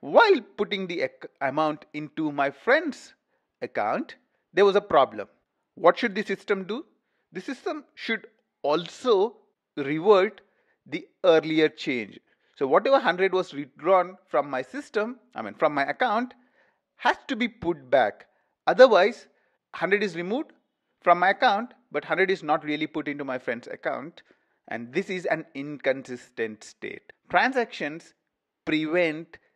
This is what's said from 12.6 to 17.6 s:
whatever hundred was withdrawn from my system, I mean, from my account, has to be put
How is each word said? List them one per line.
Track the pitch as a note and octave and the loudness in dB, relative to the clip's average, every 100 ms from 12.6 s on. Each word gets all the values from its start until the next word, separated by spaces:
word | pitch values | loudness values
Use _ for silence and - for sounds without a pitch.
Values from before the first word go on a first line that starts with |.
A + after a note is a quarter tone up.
| C3+ | 0
whatever | E3 A#3+ C4+ | 2 4 2
hundred | A#3 F3 F#3+ | 2 0 0
was | F#3 F3 | 0 -4
withdrawn | C#3+ C#3+ - D3+ F#3+ F3+ G3 _ | -8 -14 -6 2 2 0 -8 _
from | D#3 C#3+ | -4 -2
my | C3+ | -4
system, | C3+ C#4 - G#3+ A3 B3+ _ | -8 -12 -8 -6 -4 -8 _
I | - | -12
mean, | G#2+ | -10
from | - D#3 | -2 0
my | D3 | 0
account, | C#3 C#3+ B3 G#3+ B3 - _ _ _ _ _ - | -2 -2 -2 -2 -4 -10 _ _ _ _ _ -4
has | B3 F4 - | -2 -2 -4
to | A#3 | -6
be | A#3+ | -6
put | - | -6